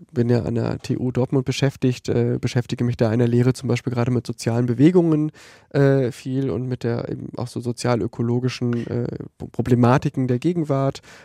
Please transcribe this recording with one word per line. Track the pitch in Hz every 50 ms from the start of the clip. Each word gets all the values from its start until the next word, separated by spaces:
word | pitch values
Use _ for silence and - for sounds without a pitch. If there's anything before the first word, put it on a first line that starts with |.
| - -
bin | - 123 117 117
ja | 120 117 -
an | - 117
der | 117 117 113 110 -
T | - - 123
U | - 127 127
Dortmund | 123 123 127 - 143 135 127
beschäftigt, | - 127 - 135 135 - - - 127 123 - - -
äh, | - 120 120 120 123 127
beschäftige | - 123 - 123 - - 123 - 123
mich | 120 117
da | - 123 110
in | 110 123
der | 120 120
Lehre | 120 120 123 127 127
zum | - 135
Beispiel | 120 120 120 - 127
gerade | 123 120 120 123
mit | 123 117 -
sozialen | - 117 - - 123 113 120 123
Bewegungen, | 123 117 117 139 170 180 180 170 165 156 151 151 156 - - - - - - _ _
äh, | - 143 143 139 135 135 131 117
viel | - - - 139 127 135 135 127
und | 85 113 127
mit | 127 127 123 -
der | 117 117 120 - -
eben | - - - - -
auch | - 123
so | 120 - 113
sozialökologischen, | 120 117 117 - - 123 123 113 95 117 - - 120 117 120 123 127 127 - - 123 120 120 117 113
äh, | - - 120 120 - - - - - _
Pro-, | - -
Problematiken | - - - 113 120 123 120 120 117 127 147 - 143 - 135 131
der | 123 123 123
Gegenwart, | - 165 180 170 156 151 139 135 135 135 - - - - - -